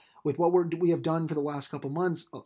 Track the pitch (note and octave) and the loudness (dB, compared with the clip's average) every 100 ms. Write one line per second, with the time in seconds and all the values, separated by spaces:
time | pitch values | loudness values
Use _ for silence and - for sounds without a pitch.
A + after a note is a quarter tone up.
0 | _ _ D3+ C#3+ E3+ F3+ E3+ E3+ F3 E3 | _ _ -4 0 4 4 2 2 2 2
1 | E3 D#3+ D#3+ D#3 C#3+ D3 C3+ C#3+ C#3 D3 | 2 0 0 -2 -2 -4 -6 -6 -6 -2
2 | F3+ E3 - B2+ | 0 -2 -6 -12